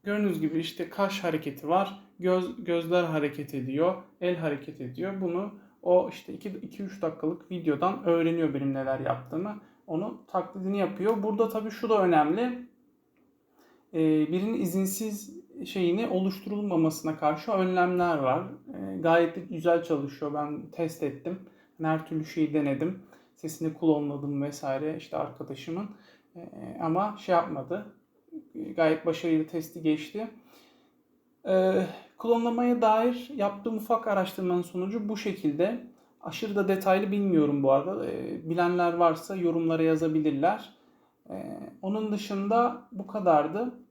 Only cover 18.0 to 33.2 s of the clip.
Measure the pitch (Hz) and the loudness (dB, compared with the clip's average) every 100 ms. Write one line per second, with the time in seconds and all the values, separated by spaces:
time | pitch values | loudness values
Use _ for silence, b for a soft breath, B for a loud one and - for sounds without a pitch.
18 | 175 156 131 147 190 294 - - 196 190 | 2 2 2 0 -2 -12 -14 -10 -8 -2
19 | 165 170 165 185 175 165 170 170 170 151 | 4 6 4 -2 -8 -2 2 2 2 -2
20 | 139 - 151 147 147 147 - - 160 - | -2 -6 -6 -4 -6 -8 -10 -6 -6 -4
21 | 143 139 165 190 - B B - 160 160 | -6 -4 -8 -8 -12 B B -6 -2 -2
22 | 160 160 156 - 151 151 143 135 160 190 | -2 -6 -4 0 2 2 0 0 -2 -4
23 | B B B _ 160 160 160 156 160 147 | B B B _ -12 -4 -4 2 4 4
24 | 147 143 143 143 143 143 143 135 151 156 | 2 -4 -4 -2 -4 -4 -4 -2 -4 -6
25 | - - - - - 139 - 170 202 B | -6 -4 -4 -6 -12 -10 -8 -8 -8 B
26 | B B B 175 - - - - 165 175 | B B B -18 -18 -14 -12 -4 0 2
27 | 208 208 - 175 170 147 135 185 - _ | 0 -4 2 2 2 -6 -4 -6 -8 _
28 | _ _ _ 320 - - - 165 160 156 | _ _ _ -18 -14 -12 -8 2 2 4
29 | 170 165 170 160 156 170 160 170 156 151 | 0 0 2 2 0 -6 -6 -2 0 0
30 | - 208 233 - b b b b b b | -2 -8 -8 -12 b b b b b b
31 | _ _ _ _ - 190 185 190 185 B | _ _ _ _ 2 4 6 4 0 B
32 | B _ 226 233 233 233 247 240 220 220 | B _ 0 2 2 2 2 4 6 6
33 | 240 247 | 4 0